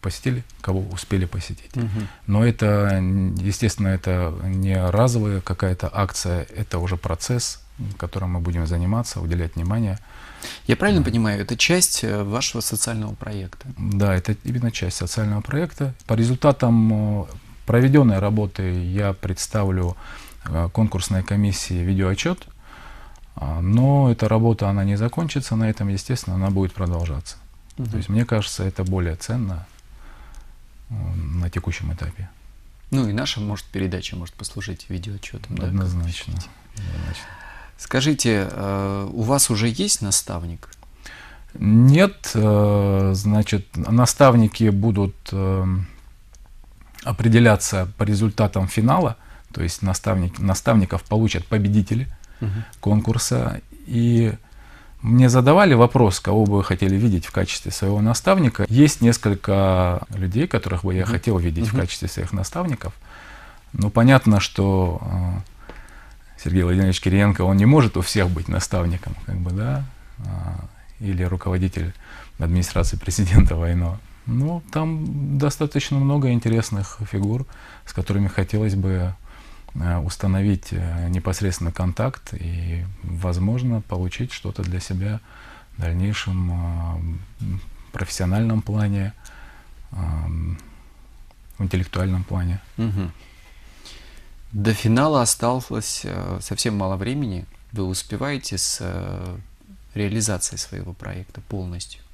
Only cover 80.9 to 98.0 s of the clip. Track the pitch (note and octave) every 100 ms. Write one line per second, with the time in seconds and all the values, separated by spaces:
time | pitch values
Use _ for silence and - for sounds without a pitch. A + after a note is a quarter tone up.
80.9 | E2+ E2+ F2+ F2+ F#2 G2+ F2 E2+ - F2+
81.9 | F2 A#2 - - - E2+ F2 E2+ E2+ F2+
82.9 | F#2+ E2+ E2+ F2+ F2 F#2+ B2 B2 A2+ -
83.9 | F#2 F2+ - A#2+ - F#2+ F#2 F2+ F2+ -
84.9 | F#2 G2 G#2+ - - - - - - E2+
85.9 | E2+ G2 G#2 - F#2 F2+ F2 E2+ E2+ E2+
86.9 | E2 E2 E2+ - - G2+ F#2 - - -
87.9 | - - - F#2 G2 A2+ A2 G#2 G#2 G#2
88.9 | G2+ G2 - - - - - - - -
89.9 | F#2+ E2 D#2 D#2+ D#2+ D#2+ E2 - - -
90.9 | - - - - - - - F#2+ F#2 F2+
91.9 | - F#2+ F#2 F#2 F#2 F2 F#2 - - A2+
92.9 | G2+ F2+ - - - - - - - -
93.9 | - - - - - - G#2+ G2+ G#2+ A2
94.9 | A#2 D3 D3 A#2 - A#2 B2+ B2 A2+ -
95.9 | - F#2+ F2+ F2+ F#2 - G2+ A#2+ G#2 F#2+
96.9 | F#2+ G2 C#3 C3 F#2 - - - A2 F#2
97.9 | F#2